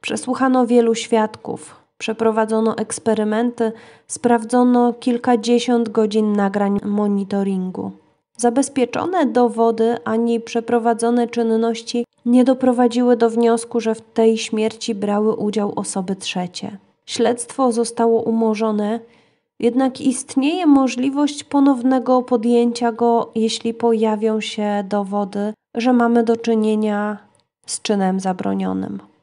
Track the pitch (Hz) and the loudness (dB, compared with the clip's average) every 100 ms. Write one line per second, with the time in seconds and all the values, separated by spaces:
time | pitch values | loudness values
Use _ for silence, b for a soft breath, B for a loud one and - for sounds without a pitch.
0 | - 220 - 254 262 254 233 240 233 226 | -6 -8 -6 -2 2 2 4 4 4 0
1 | - 226 214 - - - - - _ _ | 0 0 0 -6 -12 -12 -14 -20 _ _
2 | - 214 226 220 220 220 220 - 220 - | -10 -2 0 0 0 0 0 -2 -8 -4
3 | - 220 214 214 240 233 226 220 B B | -2 0 0 -2 -2 -2 -4 -4 B B
4 | _ - 240 233 220 247 247 247 240 233 | _ -4 0 0 2 2 4 4 2 0
5 | - 240 254 240 214 240 247 240 226 220 | -2 -2 2 0 2 0 2 0 0 0
6 | 214 214 214 208 196 196 202 202 208 202 | 0 2 0 0 0 0 0 0 -2 -2
7 | 208 202 196 202 196 190 185 180 196 - | 0 -2 -2 -2 -2 -4 -6 -8 -10 -12
8 | _ _ _ - 240 240 269 - 240 - | _ _ _ -2 0 0 -2 -2 -2 -2
9 | 339 370 269 226 240 220 226 220 226 233 | -2 0 0 2 0 2 0 2 0 0
10 | 220 226 233 233 226 233 226 240 226 233 | -2 -2 0 -2 -2 -6 0 0 2 0
11 | 233 240 233 233 226 226 226 226 - 240 | 0 0 0 -2 0 0 0 -4 -6 -6
12 | - _ 240 247 254 262 262 240 247 233 | -6 _ 2 4 4 4 2 4 2 4
13 | 247 240 233 226 233 233 233 233 220 220 | 2 4 4 4 2 2 -2 -4 -2 -4
14 | - - 226 220 - 220 220 220 - 202 | -4 2 2 2 -2 -2 -2 -4 -8 -4
15 | 202 202 214 - 208 208 202 - 196 196 | -2 0 0 0 -2 -2 -4 -4 -6 -6
16 | 185 190 - 185 180 - 202 202 _ _ | -6 -6 -6 -6 -8 -10 -12 -14 _ _
17 | - - 233 240 - - 262 226 233 - | -10 -2 0 -2 -8 -2 0 0 -4 0
18 | 233 226 233 226 226 214 220 208 208 226 | 2 2 0 0 0 0 -2 -2 -2 -6
19 | 226 b b b b _ 233 247 262 254 | -10 b b b b _ 0 2 -2 0
20 | 262 247 - 269 277 359 330 277 262 240 | -4 -4 -4 -2 -2 0 4 4 2 0
21 | 269 277 294 294 - 285 277 254 247 262 | -2 0 -2 -4 -4 2 4 4 2 0
22 | 240 254 247 247 233 240 240 233 233 220 | 2 0 2 -2 2 2 2 0 -4 0
23 | 233 233 - 226 220 220 233 226 233 226 | 2 2 0 -2 -2 -2 -6 -2 0 2
24 | 220 214 220 220 214 - 208 202 196 208 | 0 0 0 -2 -4 -4 -2 -2 -2 -4
25 | 196 202 196 202 208 220 _ 233 240 247 | -2 -4 -4 -4 -6 -8 _ -2 2 2
26 | 233 233 226 226 226 226 214 214 214 208 | 4 2 2 0 0 0 2 0 0 -2
27 | 208 208 _ _ _ _ - - - 202 | -4 -8 _ _ _ _ -12 -10 -2 0
28 | 190 190 190 185 196 196 185 - - 202 | 0 0 -4 -4 -4 -4 -4 -4 -6 -10
29 | - _ | -16 _